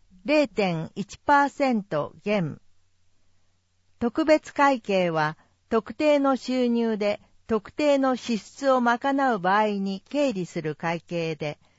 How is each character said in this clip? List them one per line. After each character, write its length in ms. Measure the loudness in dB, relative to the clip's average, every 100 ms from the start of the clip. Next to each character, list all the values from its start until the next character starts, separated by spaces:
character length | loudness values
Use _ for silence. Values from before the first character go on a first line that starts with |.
| _ -10
零 220 | 0 2 2
点 460 | 0 -2 -2 -6
一 240 | -8 -10 -6
パ 280 | 2 4 2
ー 20 |
セ 240 | 0 0
ン 100 | 0
ト 320 | -2 -4 -4 -6
減。 380 | -2 -2 -2 -6 _ _ _ _ _ _ _ _ _ _ _ _ _ -6
特 260 | -4 0
別 300 | 2 2 2
会 260 | 0 2 2
計 300 | 0 0 0
は、 260 | 0 -2 -4 _ _ -4
特 260 | -4 -4
定 260 | -2 2 2
の 160 | 2 0
収 320 | -2 -2 0
入 280 | 0 -2 -2
で 240 | -2 -4 _ _ -4
特 240 | -4 -4
定 260 | -2 2 2
の 160 | 2
支 240 | 0 -2 -6
出 320 | -6 -4 2
を 100 | 2
賄 540 | 2 0 0 0 0
う 40 | 0
場 180 | 0 2
合 80 | 2
に 340 | -2 -4 -8 -6
経 240 | -2 -2
理 140 | -2 -6
す 160 | -6
る 140 | -8 -6
会 240 | -4 -6
計 340 | -6 -6 -6
で、 240 | -6 -8 -10 _